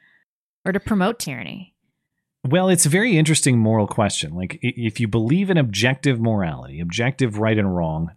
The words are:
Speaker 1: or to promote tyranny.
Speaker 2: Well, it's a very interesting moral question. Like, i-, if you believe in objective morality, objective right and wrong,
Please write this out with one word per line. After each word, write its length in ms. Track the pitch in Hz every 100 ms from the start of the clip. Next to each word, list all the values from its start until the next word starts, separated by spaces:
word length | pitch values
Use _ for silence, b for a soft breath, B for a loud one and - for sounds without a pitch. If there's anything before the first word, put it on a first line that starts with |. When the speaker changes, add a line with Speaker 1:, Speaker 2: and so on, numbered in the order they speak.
| b b b _ _ _ 185
Speaker 1:
or 60 |
to 80 | 190
promote 400 | - 208 185 233
tyranny. 560 | - 120 71 196 185 _ _ _ _ _ _ _
Speaker 2:
Well, 260 | 127 175 185
it's 180 | 180 151
a 20 |
very 260 | 180 240 165
interesting 400 | 151 156 147 123
moral 260 | 110 110 98
question. 480 | - 101 - 76
Like, 200 | 85 92 -
i-, 100 | 123 123
if 240 | 113 107
you 80 | 113
believe 440 | 113 113 175 196
in 60 | 170
objective 640 | 127 95 123 135 143 120
morality, 600 | 113 107 87 67 64 71
objective 580 | 85 92 120 131 127 104
right 200 | 110 107
and 160 | 98 90
wrong, 360 | 80 78 82